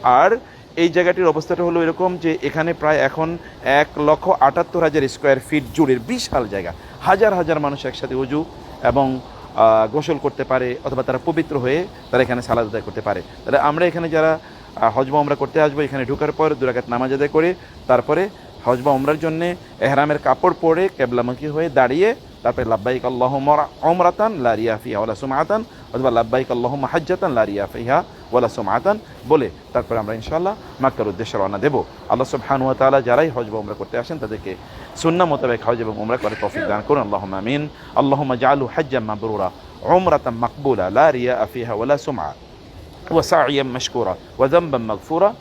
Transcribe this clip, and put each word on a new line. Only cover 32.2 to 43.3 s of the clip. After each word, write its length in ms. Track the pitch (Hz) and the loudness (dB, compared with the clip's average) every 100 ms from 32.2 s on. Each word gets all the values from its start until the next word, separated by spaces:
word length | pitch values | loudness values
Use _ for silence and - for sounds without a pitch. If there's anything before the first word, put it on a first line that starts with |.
| 131 | 0
সুবহানাহু 340 | 139 - 139 131 | -4 -2 -2 0
ওয়া 80 | 127 | 2
তাআলা 220 | 135 135 | 4 4
যারাই 280 | 120 123 160 | 4 2 2
হজ 180 | 127 113 | -2 -6
বা 40 | 110 | -6
উমরা 140 | 104 | -6
করতে 220 | 104 98 120 | -8 -6 -6
আসেন, 200 | 120 156 | -6 -8
তাদেরকে 280 | 117 107 95 90 - - - - | -8 -8 -10 -12 -14 -18 -18 -4
সুন্নাহ 240 | 165 170 175 | 0 2 2
মোতাবেক 340 | 143 131 117 110 | 2 0 -2 -2
হজ 120 | 120 | -2
এবং 140 | 113 107 | -2 -6
উমরা 140 | 107 123 | -4 -2
করে 180 | 107 110 | -2 -4
তৌফিক 220 | 104 302 320 | -6 -4 -4
দান 100 | 104 107 | -4 0
করুন। 140 | 143 | 0
আল্লাহুম্মা 360 | 104 101 98 95 | 0 -4 -4 -6
আমিন। 240 | 104 143 147 - - - | -4 -4 -4 -12 -4 0
আল্লাহুম্মা 400 | 139 139 143 127 | 2 2 0 0
জাআলহু 340 | 131 143 127 - | 2 2 0 -2
হাজ্জাম 280 | 147 127 110 | -2 -2 -4
মাবরুরা, 380 | 107 113 104 92 - - - - 175 | -6 -4 -2 -4 -6 -20 -10 2 2
উমরাতাম 400 | 185 147 143 117 | 4 2 0 -4
মাকবুলা, 420 | 120 - 139 113 92 104 | -4 -4 -2 0 2 4
লা 140 | 156 | 4
রিয়া 360 | 131 120 123 107 | 4 -2 -2 -4
ফিহা 200 | 123 120 | -4 -6
ওয়ালা 240 | 107 120 143 | -4 0 0
সুমআ, 320 | - 123 76 65 - - - - - - - | -2 -6 -8 -10 -20 -20 -20 -20 -20 -20 -2
ওয়া 120 | 165 | -2
সা'য়াম 460 | - | 2